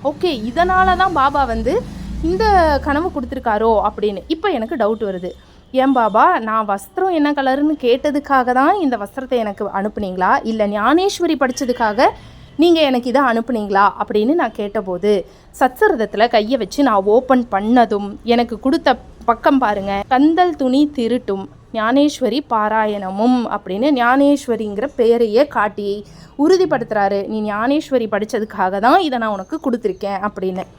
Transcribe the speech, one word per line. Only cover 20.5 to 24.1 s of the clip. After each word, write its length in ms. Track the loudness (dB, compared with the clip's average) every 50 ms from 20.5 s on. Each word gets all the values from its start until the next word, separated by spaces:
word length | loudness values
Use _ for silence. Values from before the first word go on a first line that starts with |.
| 0
துணி 340 | -2 -2 0 2 2 2 0 0
திருட்டும் 520 | -4 -2 -2 -2 -2 -2 -4 -6 -6 -6 -14 -18 -20 -20 -10
ஞானேஸ்வரி 680 | -6 -4 -2 0 2 2 2 2 0 -2 -4 -2 -2 -4 -4 -2
பாராயணமும்" 1080 | -2 -2 0 0 0 0 0 -2 -2 -6 -8 -8 -4 0 2 2 2 2 0 -4 -6 -8
அப்படின்னு 320 | -6 -6 -4 -2 0 0
ஞானேஸ்வரிங்கிற 960 | 2 2 2 2